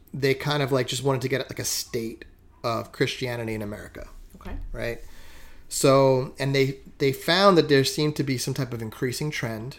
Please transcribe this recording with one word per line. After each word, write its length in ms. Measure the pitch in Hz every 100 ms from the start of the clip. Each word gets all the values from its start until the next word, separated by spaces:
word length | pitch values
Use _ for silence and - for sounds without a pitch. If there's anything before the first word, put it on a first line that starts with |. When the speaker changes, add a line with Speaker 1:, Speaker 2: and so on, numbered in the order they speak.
| -
Speaker 1:
they 200 | 139 135
kind 300 | 131 143 147
of, 80 | 135
like, 160 | 135 123
just 160 | 127
wanted 180 | 135 135
to 60 | 127
get, 100 | 131 131
like, 100 | -
a 40 | 120
state 600 | - - 123 113 - - - - _
of 280 | 123 113 113
Christianity 640 | - 135 - 127 120 113
in 80 | 110
America. 460 | 104 104 92 - - - - -
Speaker 2:
Okay. 180 | 180 - -
Speaker 1:
Right? 260 | 120 117 117 - - - - - - -
So, 640 | - 143 135 135 131 139 -
and 140 | 135 139
they, 240 | 135 - - -
they 140 | 139
found 440 | 135 - 175 202 175
that 120 | 143
there 140 | 139 131
seemed 300 | - 151 147
to 60 |
be 140 | 135 127
some 160 | -
type 200 | 135 123
of 80 | 120
increasing 500 | 113 - 127 120 151
trend 460 | - 120 110 120